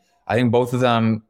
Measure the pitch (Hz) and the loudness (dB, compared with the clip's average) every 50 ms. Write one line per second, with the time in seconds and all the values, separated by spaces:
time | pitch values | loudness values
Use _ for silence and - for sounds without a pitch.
0 | _ _ _ _ _ - 104 120 127 117 113 120 127 123 127 123 127 120 117 113 | _ _ _ _ _ -4 -2 0 0 2 2 0 0 -2 -2 -2 0 0 2 2
1 | 113 113 110 107 - _ | 0 0 -2 -2 -6 _